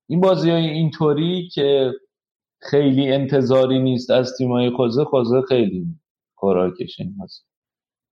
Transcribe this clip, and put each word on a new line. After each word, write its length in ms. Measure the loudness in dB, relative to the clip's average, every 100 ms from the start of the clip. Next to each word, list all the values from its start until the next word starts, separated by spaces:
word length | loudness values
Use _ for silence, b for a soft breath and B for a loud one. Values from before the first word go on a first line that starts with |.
| -4
این 140 | 0
بازی‌های 440 | 2 2 2 0 0
اینطوری 840 | -2 -2 0 0 0 -2 -4 -6
که 380 | -2 0 2 0 -4 _ _ _ _ _ _
خیلی 520 | -2 2 2 2 2
انتظاری 680 | 0 0 0 2 2 2 2
نیست 320 | 0 -2 0
از 220 | 0 0 -2
تیم‌های 320 | -2 0 0
خوزه، 340 | 0 0 0
خوزه 380 | 0 0 2 0
خیلی 440 | 2 0 0 -2 -8 -10 _ _ _ _
خوراکش 640 | 0 0 0 -4 -10 -10
این 180 | -12 -12
بازی. 240 | -16 -18 _ _ _ _ _ _ _